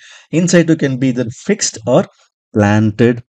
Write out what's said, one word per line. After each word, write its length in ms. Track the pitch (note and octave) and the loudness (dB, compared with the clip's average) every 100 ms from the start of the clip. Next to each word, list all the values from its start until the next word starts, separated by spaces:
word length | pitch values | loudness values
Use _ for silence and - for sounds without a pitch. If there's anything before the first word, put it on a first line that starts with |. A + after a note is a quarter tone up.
| - - _ | -14 -20 _
In 160 | D3+ F3+ | -4 2
situ 280 | F3 E3 D#3 | 2 2 0
can 220 | C#3 B2+ | -2 -2
be 120 | C3+ | -2
either 200 | A#2+ A#2+ | -2 -6
fixed 480 | - - G#3+ - - A2+ | -8 -6 -4 -4 -6 0
or 200 | C#3+ - _ _ _ _ | 0 0 _ _ _ _
planted 720 | G#2+ G2+ G#2+ A2 G#2 A#2+ A#2+ - | 0 2 2 0 2 0 0 -8